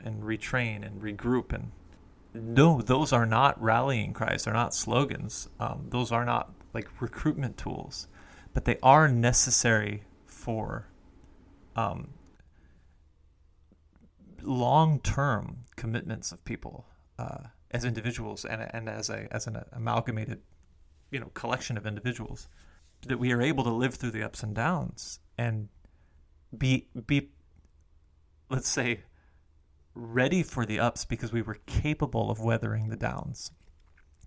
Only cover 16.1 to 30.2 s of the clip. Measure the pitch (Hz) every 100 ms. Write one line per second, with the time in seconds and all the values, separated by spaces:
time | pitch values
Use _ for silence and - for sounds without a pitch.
16.1 | 110 - - - 113 - - - - _
17.1 | - 120 - 117 - - 120 120 113 113
18.1 | 120 107 104 - 110 - 117 110 107 110
19.1 | 107 110 117 117 110 - 123 113 113 120
20.1 | 110 110 - - - - - - - -
21.1 | 135 - - 117 127 - 110 107 104 123
22.1 | 113 - - - - - - - _ 123
23.1 | 123 123 120 139 143 120 113 127 - 120
24.1 | 110 107 - 107 107 139 170 123 - -
25.1 | - _ - 117 110 104 - - _ -
26.1 | - - _ - 113 131 131 - 123 -
27.1 | 143 139 - _ - _ _ _ - _
28.1 | _ _ _ - 131 - 143 123 104 -
29.1 | - _ _ _ _ _ _ _ - 117
30.1 | 120